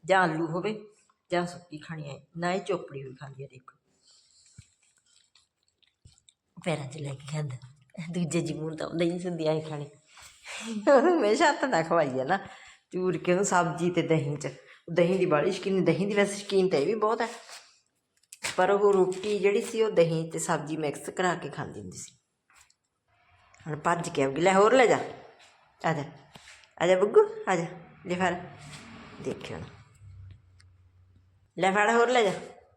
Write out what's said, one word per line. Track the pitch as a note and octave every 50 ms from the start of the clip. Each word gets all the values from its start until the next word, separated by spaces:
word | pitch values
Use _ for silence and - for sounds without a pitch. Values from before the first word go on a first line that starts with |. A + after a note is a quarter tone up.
| _
ਜਾਂ | D#3+ F#3 F#3+ F#3
ਆਲੂ | E3+ D#3 D#3 E3+
ਹੋਵੇ | D#3 D#3+ F#3 F3+ G#3 G#3+ G#3 - - _ _ _ _ _ _ _ _
ਜਾਂ | F3 F3 F3
ਸੁੱਕੀ | F3 - E3+ - _ - D3+
ਖਾਣੀ | - - E3 D#3+ D3+ C#3+
ਐ, | C3+ C#3+ _ _ _
ਨਾ | E3 E3+ F3 F3+
ਇਹ | F#3+
ਚੋਪੜੀ | F#3 - F#3+ - - - C#3+ C3+ C#3
ਹੋਈ | C3 B2+
ਖਾਂਦੀ | - D3 C3+ C3+ C3 C#3
ਆ। |
ਦੇਖੋ | - - C3 _ - _ _ _ _ _ _ _ _ _ _ _ _ _ _ _ _ _ - - _ _ _ _ _ _ _ _ _ _ _ _ _ _ _ _ _ _ _ _ _ _ _ _ _ _ _ _ - _ _ _ _ _ _ _ _ _ - -
ਪੈਰਾਂ | F3+ D#3+ D3 C#3+
'ਚ | C3 B2+ D#3
ਲੈ | C#3+ C#3
ਕੇ | C3+ C3 -
ਖਾਂਦਾ। | C#3 D3+ D3+ D3+ C#3 B2+ B2 - - - _ _ _ _ - E3 E3
ਦੂਜੇ | E3+ F3+ F3 D3+ - E3+
ਜੀ | D#3 - D3+
ਮੂੰਹ | - D#3 D#3+ D#3+
ਤਾਂ | D#3 D3+ -
ਦਹੀਂ | - E3 F3 E3+ F3 F3+
ਹੁੰਦੀ | F3 F#3 F3 D#3+ D#3+
ਐਂ | D#3 D#3 D#3
ਖਾਣੀ, | D#3 D#3 D3+ D3 D3 C#3 - _ _ _ - - - - - _ _ - - - A3 A3+ A3+ G#3 G3+ -
ਉਹਨੂੰ | C#4+ B3+ B3+ F4+ F4+ E4
ਹਮੇਸ਼ਾ | B3 G#3 G#3+ C4 E4 D4+
ਹੱਥ | C#4+ - -
ਨਾ | C4+ B3 E3 E3
ਖਵਾਈ | E3 F3 E3+ D#3 C#3 B2+ C3
ਆ | C3
ਨਾ | C#3 F3+ G3 F#3+ - - - - - - _ _ _ -
ਚੂਰ | F3+ F#3 F#3 E3+
ਕੇ | D#3+ - - F3
ਉਹਨੂੰ | F#3 G3+
ਸਬਜ਼ੀ | F#3+ G3+ F3+ F3 E3 D#3 D#3+ E3+ F3+
ਤੇ | F3 E3+ D#3
ਦਹੀਂ | C#3 D#3+ D#3 C3+ C#3+ D3
'ਚ। | D3 - C#3 - - - - - _ _ - E3+
ਦਹੀਂ | E3+ F3 F3 F#3+ F#3+
ਦੀ | F3+
ਬਾਹਲੀ | D#3+ D3+ D3 C#3+ F#3 F#3+
ਸ਼ੌਕੀਨ, | - - G3 G3 F#3+ F3
ਦਹੀਂ | E3+ D#3+ C#3+ F#3+
ਦੀ | G3+ G#3+
ਵੈਸੇ | G3+ G3+ G3 -
ਸ਼ੌਕੀਨ | - - - G3+ F#3+ F#3 F3+
ਤਾਂ | F3+ D3
ਇਹ | C#3
ਵੀ | F3 A3
ਬਹੁਤ | A3 G#3+ G#3+ A3+ A3+
ਹੈ, | A#3 A3 - - - - - - - _ _ _ _ _ _ _ _ _ _ _ _ _ - _ - - -
ਪਰ | - F#3 F3+
ਉਹ | G3+ G3+ G#3 G3+ G3+
ਰੋਟੀ | F#3+ F#3 F#3 F#3 - F#3+ G#3+ G#3 G3+
ਜਿਹੜੀ | F#3 G3+ G3+ A#3 -
ਸੀ | - - A3+ A3
ਉਹ | G#3+
ਦਹੀਂ | F#3+ E3 E3+ D#3+ E3 D#3+ D#3+ E3
ਤੇ | - E3
ਸਬਜ਼ੀ | D#3+ - E3+ D3+ D3+ D3 D#3
ਮਿਕਸ | D#3 D#3 C#3+ C#3 - - -
ਕਰਾ | - - F3+ F3+ E3+
ਕੇ | D3+ - C#3+
ਖਾਂਦੀ | C#3 - C3 - - G#2
ਹੁੰਦੀ | G#2 G#2 - -
ਸੀ। | - - _ _ _ _ _ _ _ _ _ _ _ _ _ _ _ _ _ _ _ _ _ _ _ _ _ _ _ _ _ _ -
ਹੁਣ | E3 D3
ਭੱਜ | D3 D3+ E3+ E3+ E3+ E3 E3
ਕੇ | - - C3+
ਆਊਗੀ, | C3+ C3+ D3
ਲੈ | E3+ F#3+ F#3
ਹੋਰ | F#3+ G3+ A3 A#3+
ਲੈ | C4 B3
ਜਾ। | G#3+ D#3+ B2+ G#2 - - - - - - _ - _ _ _ _ _ _ _ -
ਆ | E3+ D#3+
ਜਾ, | D3 C#3 D3+ - - - _ _ - _ - - - - _ _ - -
ਆ |
ਜਾ | F3 F#3
ਬੱਗੂ, | F3+ G3 G#3+ A#3 G#4 G#4+ - - - - -
ਆ | F#3
ਜਾ, | E3 E3+ E3+ - - - - - - -
ਲੈ | F3+ F3+
ਫੜ। | F3+ F#3+ F3+ E3+ F3 - - - - - - - - - - - - - - - - D3+
ਦੇਖਿਓ | C3 - - - - - D#2+
ਨਾ। | E2 - - - - _ _ _ - - - - - - - - _ _ _ _ _ - _ _ _ _ _ _ _ _ _ _ _ _ _ _ _ _ _ -
ਲੈ | F3 F#3+ F#3
ਫੜ, | G#3 G#3 G#3
ਹੋਰ | A#3 A#3 A#3 A#3+
ਲੈ | B3+ B3 A3
ਜਾ। | F#3+ E3+ - - - - - _ _ _